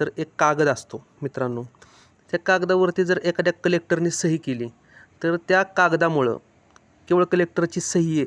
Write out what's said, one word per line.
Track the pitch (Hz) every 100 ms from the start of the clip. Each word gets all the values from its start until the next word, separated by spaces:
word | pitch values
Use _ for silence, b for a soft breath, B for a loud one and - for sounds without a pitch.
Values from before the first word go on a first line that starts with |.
तर, | 151 -
एक | 156 -
कागद | 151 151 151
असतो | 123 - - _ -
मित्रांनो, | 139 - 127 120 123 _ b b b b -
त्या | 170
कागदावरती | - 185 180 185 180 180
जर | 180 180
एखाद्या | 175 175 175
कलेक्टरनी | - 175 170 - 165 170
सही | - 170 160
केली, | 139 120 117 _ B B B -
तर | 165 170
त्या | - 185
कागदामुळं, | 190 190 175 160 165 151 123 - _ _ _ - _ _ -
केवळ | 180
कलेक्टरची | 175 180 175 - 170 180
सही | - 180 165
आहे | 156